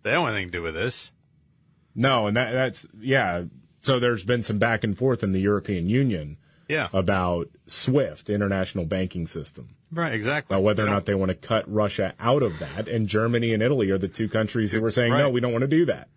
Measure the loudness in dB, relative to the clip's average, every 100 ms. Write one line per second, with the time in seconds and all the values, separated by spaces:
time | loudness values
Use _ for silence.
0 | 0 0 0 -2 -4 -4 -6 -4 -4 -6
1 | -12 _ _ _ _ _ _ _ _ -2
2 | 2 2 2 0 0 0 -2 -4 -20 -10
3 | 0 2 2 -2 -6 -14 -20 _ 0 2
4 | 2 0 0 -2 0 0 2 2 0 0
5 | 0 2 0 2 2 0 0 -2 0 2
6 | 2 -2 -6 -14 _ _ _ -4 0 0
7 | 2 2 0 -2 -4 -12 -6 -2 2 2
8 | 0 -4 -4 0 0 0 -2 -4 -2 -2
9 | -2 -4 -8 -8 -12 -16 -20 -20 _ -4
10 | -2 -2 -2 -4 -2 2 2 2 2 0
11 | 0 0 0 -2 -2 -2 0 0 0 0
12 | -4 -2 0 2 2 -2 -10 -8 -4 -2
13 | 0 0 2 0 0 2 2 2 2 2
14 | -2 -4 -2 0 0 0 0 0 0 2
15 | 2 4 4 2 0 0 2 4 2 0
16 | -6